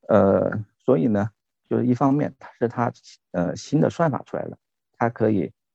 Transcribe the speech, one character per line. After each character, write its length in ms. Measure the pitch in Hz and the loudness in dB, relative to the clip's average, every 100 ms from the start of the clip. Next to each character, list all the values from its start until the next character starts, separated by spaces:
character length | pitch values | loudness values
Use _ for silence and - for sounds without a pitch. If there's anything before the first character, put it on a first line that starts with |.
| - | 0
呃， 560 | 104 98 98 98 - - _ - | 4 4 2 0 -4 -10 _ 0
所 120 | 147 | 2
以 100 | 139 | 2
呢， 220 | 101 110 - _ _ - | 0 -2 -6 _ _ -6
就 80 | 117 | -2
是 80 | 120 | 0
一 80 | |
方 200 | 123 139 | 0 0
面 200 | 143 135 - | 0 -2 -8
它 100 | - | -20
是 140 | - 117 | -6 -4
它， 240 | 123 120 - - - _ | -2 -4 -6 -16 -20 _
呃， 240 | 90 85 104 | -4 -4 -4
新 240 | - 147 | -2 0
的 100 | 117 | 0
算 200 | - 165 | 0 -2
法 120 | 123 | -2
出 140 | - - | -6 -10
来 60 | |
了， 140 | - - _ _ _ - | -8 -12 _ _ _ -4
它 120 | 117 | -4
可 200 | - 107 | 0 0
以 220 | 98 78 - _ | 2 -2 -8 _